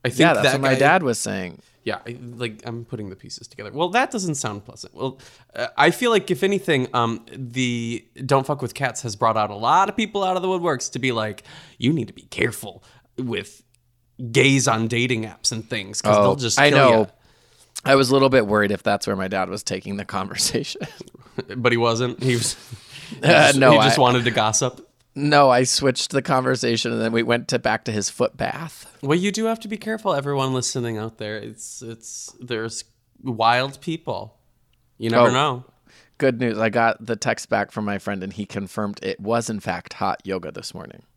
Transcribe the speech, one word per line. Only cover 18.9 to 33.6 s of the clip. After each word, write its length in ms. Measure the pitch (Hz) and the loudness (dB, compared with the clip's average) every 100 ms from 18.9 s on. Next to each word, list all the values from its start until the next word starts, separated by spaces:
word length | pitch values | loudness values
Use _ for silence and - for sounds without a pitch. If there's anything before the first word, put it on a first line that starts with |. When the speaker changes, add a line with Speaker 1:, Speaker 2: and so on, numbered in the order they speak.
| 101 - | -2 -2
Speaker 2:
where 100 | 98 | -4
my 120 | 95 | -2
dad 200 | 98 90 | -2 -4
was 140 | 101 | -6
taking 340 | - 95 101 101 | -6 -8 -6 -10
the 80 | |
conversation. 800 | 95 98 95 - - 117 - - - | -6 -8 -6 -4 -2 -2 -4 -10 -12
<laughs> 40 | - - - - - - 123 | -14 -20 -20 -12 -12 -10 -2
Speaker 1:
But 160 | 120 | 0
he 60 | 117 | 2
wasn't. 440 | 117 113 123 - | 2 2 -2 -2
He 120 | 131 117 | 0 0
was, 180 | 113 - - - - - - | -2 -8 -14 -20 -18 -20 -16
he 80 | - | -2
Speaker 2:
Uh, 240 | - 156 147 | 4 6 6
Speaker 1:
just, 120 | 139 | 6
Speaker 2:
no, 120 | 131 | 6
Speaker 1:
he 60 | 113 | 8
just 180 | 110 117 | 6 6
Speaker 2:
I 40 | |
Speaker 1:
wanted 220 | 123 123 | 4 4
to 60 | 120 | 2
gossip. 560 | 113 107 110 127 - - _ _ | 0 0 0 -4 -6 -20 _ _
Speaker 2:
No, 340 | 139 147 147 139 | -4 2 6 8
I 120 | 123 | 6
switched 460 | 127 - 139 123 - | 4 2 0 0 -2
the 100 | 139 | -2
conversation, 720 | 131 131 127 131 120 113 120 | 0 0 0 0 0 0 -2
and 80 | 113 | -2
then 120 | 113 | 0
we 100 | 113 | 0
went 260 | 113 120 123 | 0 0 0
to, 100 | 123 | -2
back 260 | 110 110 - | -2 -2 -2
to 60 | |
his 180 | 107 98 | -4 -4
foot 260 | - 123 - | -2 -2 -2
bath. 500 | - - 160 - - _ | -6 -6 -12 -16 -20 _
Speaker 1:
Well, 160 | 139 170 | 0 0
you 140 | 202 | 0
do 140 | 208 226 | -2 -4
have 120 | 226 | -4
to 80 | 226 | -8
be 80 | 214 | -10
careful, 340 | 214 220 208 | -8 -4 -2
everyone 380 | 143 139 139 135 | -2 -2 -2 -2
listening 440 | 127 123 135 117 107 | -2 -4 -4 -6 -6
out 180 | 110 110 | -8 _
there. 180 | 107 107 | -10 -10
It's, 440 | 110 110 - - | -12 -16 -18 -16
it's, 480 | 113 113 - - - - | -16 -16 -16 -16 -16 -18
there's 440 | 123 113 113 - - _ _ _ | -8 -6 -4 -8 -14 _ _ _
wild 580 | 135 110 113 120 | -8 0 2 2